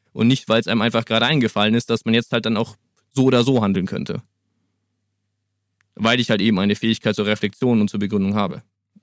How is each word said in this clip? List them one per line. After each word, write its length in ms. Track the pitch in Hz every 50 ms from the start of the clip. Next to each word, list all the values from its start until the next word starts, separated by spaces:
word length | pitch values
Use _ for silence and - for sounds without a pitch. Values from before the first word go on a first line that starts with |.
| _ _
und 160 | - - 113 120
nicht, 200 | 135 - - -
weil 100 | 110 117
es 80 | 110 -
einem 140 | 113 110
einfach 240 | 107 117 117 110 -
gerade 180 | - 110 113 117
eingefallen 500 | 131 160 143 113 107 - 104 104 107 113
ist, 140 | 117 - -
dass 160 | 117 - -
man 80 | 113
jetzt 200 | 113 120 - -
halt 120 | 123 117 -
dann 140 | 113 113 101
auch 180 | 117 - - _ _ _ _ _ _ _
so 140 | - 135 131
oder 180 | 131 127 120
so 200 | 117 135 131 117
handeln 240 | 107 98 95 95 92
könnte. 360 | - - - - - - - - _ _ _ _ _ _ _ _ _ _ _ _ _ _ _ _ _ _ _ _ _ _ _ _ _ _ _ _ _ _ _ _ _ -
Weil 260 | - 107 113 123 123
ich 80 | 117 -
halt 140 | 110 98
eben 160 | 98 113 104 90
eine 160 | 101 101 101
Fähigkeit 420 | - - 113 110 - - 113 101
zur 100 | - 101
Reflexion 540 | 104 107 - - 101 - - 131 123 117 107
und 80 | 104 101
zur 120 | - 101
Begründung 340 | 104 98 107 101 98 98 104
habe. 280 | 107 101 85 - - - _ _ _ _ _ _ _